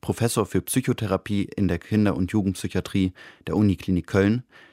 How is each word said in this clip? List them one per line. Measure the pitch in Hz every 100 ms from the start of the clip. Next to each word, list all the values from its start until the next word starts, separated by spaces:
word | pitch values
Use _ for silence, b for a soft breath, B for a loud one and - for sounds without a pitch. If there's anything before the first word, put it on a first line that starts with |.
Professor | - - 117 -
für | 101 92
Psychotherapie | - 135 127 123 104 95 - 101
in | - - 95
der | 87
Kinder- | - 110 104 90
und | 90
Jugendpsychiatrie | 107 98 92 92 95 - 101 92 B B B -
der | 80
Uniklinik | 104 90 - 90 -
Köln, | 101 98 117 - b b